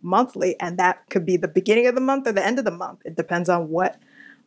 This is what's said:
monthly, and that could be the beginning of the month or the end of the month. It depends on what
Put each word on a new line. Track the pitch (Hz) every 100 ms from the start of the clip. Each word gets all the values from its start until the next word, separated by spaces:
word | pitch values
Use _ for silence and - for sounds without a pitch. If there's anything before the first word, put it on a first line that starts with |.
monthly, | 170 190 254 - 185 -
and | 175 180
that | 180 - -
could | 196 170
be | 180
the | 175
beginning | 185 185 220 247
of |
the | 254
month | 262 277 254
or |
the | 196 175
end | 254
of | 214
the |
month. | 170 185 - -
It | 165
depends | 165 175 175
on | 175 156
what | 165 185 - _ - - -